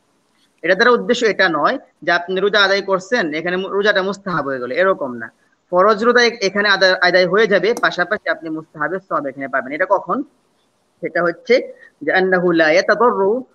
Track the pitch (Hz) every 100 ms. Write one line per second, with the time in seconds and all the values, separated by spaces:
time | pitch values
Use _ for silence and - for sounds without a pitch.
0 | _ _ _ _ _ _ 160 185 240 233
1 | 185 - 220 196 190 156 165 269 - _
2 | - 175 175 185 202 208 196 196 196 190
3 | 185 247 170 151 175 180 190 190 208 196
4 | 185 196 190 170 139 131 123 135 190 190
5 | 135 120 113 _ _ _ _ 175 202 208
6 | 233 240 240 226 196 202 208 190 190 185
7 | 180 185 180 196 220 196 190 233 160 170
8 | 175 214 - 160 160 156 156 156 151 185
9 | 190 165 143 135 135 131 127 156 190 185
10 | 165 220 302 _ _ _ _ _ _ _
11 | 165 175 175 170 - 240 - - - _
12 | 147 175 185 180 180 165 156 170 208 208
13 | 240 196 196 240 254